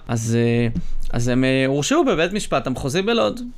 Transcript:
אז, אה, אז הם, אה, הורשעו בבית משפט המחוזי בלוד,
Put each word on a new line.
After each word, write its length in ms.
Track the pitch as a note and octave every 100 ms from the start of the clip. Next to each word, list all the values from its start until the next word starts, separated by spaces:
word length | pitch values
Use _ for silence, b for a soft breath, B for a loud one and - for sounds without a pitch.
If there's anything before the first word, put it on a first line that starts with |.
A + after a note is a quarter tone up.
| -
אז, 280 | A#2 A2+ A#2
אה, 400 | A#2+ A#2 A#2 F3 B B -
אז 180 | A#2+ A#2+
הם, 160 | B2
אה, 220 | C3 C3 C3
הורשעו 380 | C#3+ C#3+ D4+
בבית 280 | C4+ D#3+ F3
משפט 340 | G#3 - D3 C3
המחוזי 360 | B2 C#3 D#3+
בלוד, 380 | G3 A#3 G#3+ - B3